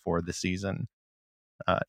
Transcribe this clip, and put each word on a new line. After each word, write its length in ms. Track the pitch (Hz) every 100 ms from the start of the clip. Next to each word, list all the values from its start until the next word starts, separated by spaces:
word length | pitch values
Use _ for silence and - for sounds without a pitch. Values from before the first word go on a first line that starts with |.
for 180 | - 85
the 120 | 85
season. 560 | - 95 92 98 110 113 _ _ _ _ _ _ - -
Uh, 140 | -